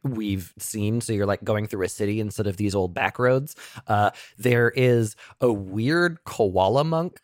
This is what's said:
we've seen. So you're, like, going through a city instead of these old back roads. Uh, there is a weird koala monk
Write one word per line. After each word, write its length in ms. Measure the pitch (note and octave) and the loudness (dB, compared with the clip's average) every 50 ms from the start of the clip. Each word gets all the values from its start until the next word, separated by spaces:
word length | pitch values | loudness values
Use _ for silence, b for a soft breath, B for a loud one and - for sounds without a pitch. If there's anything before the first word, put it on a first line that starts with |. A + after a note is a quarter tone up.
| - | -6
we've 480 | C#3 B2 A2 G#2+ G#2 G2 F#2+ F2 - _ | -6 -6 -4 -4 -2 -4 -4 -6 -10 _
seen. 420 | - - - - G#2+ G#2 G#2 A2 A#2+ | -14 -12 -10 -6 -4 -2 -2 -2 -2
So 140 | A2 - A2+ | -2 -2 -2
you're, 140 | G2+ G2+ | -2 0
like, 160 | G2 G2+ - - | 0 -2 -2 -2
going 240 | A#2+ A2 G#2+ G#2+ | -2 -2 -2 -2
through 180 | G#2+ - G2+ F2+ | -4 -4 -4 -4
a 40 | F2 | -4
city 300 | - - G#2+ G2+ G#2 A2 | -2 -2 -2 -2 -2 -2
instead 280 | G#2+ G#2 - - G#2 | -4 -4 -4 -4 -4
of 100 | G2+ F#2 | -4 -2
these 160 | F2+ G#2 G2+ F#2+ | -2 -2 0 0
old 180 | G2+ F#2 F2+ | 0 -2 -2
back 280 | F2 - - G2 - - | -2 -4 -4 -4 -2 0
roads. 360 | B2 B2 B2+ C3+ C#3 D3+ - B B B B B B | 2 2 2 2 0 -6 -12 B B B B B B
Uh, 240 | - A2 G#2 G#2 G2 B B B B B | -2 0 2 2 0 B B B B B
there 360 | - A2 B2+ A#2+ A#2+ A#2+ A#2 | -2 2 2 4 4 4 2
is 440 | A#2+ C3+ B2+ B2+ A#2+ A#2 A2+ G#2 - B B B B _ | 2 2 4 4 4 4 2 0 -4 B B B B _
a 140 | C3+ B2 A2+ | 0 2 2
weird 680 | G2+ G2 F#2 F#2+ G#2+ A2+ C3 D#3+ E3+ F3 F3 E3 E3 _ | 0 -4 -6 -4 -2 0 0 2 2 2 0 -2 -6 _
koala 600 | - - - A#2 G2 F2+ F#2 F#2+ F#2+ A2+ C#3 D3+ | -14 -2 0 0 2 4 2 2 4 4 2 2
monk 360 | D#3+ E3 D#3+ E3+ F3+ - - | 2 0 -2 -2 -4 -8 -14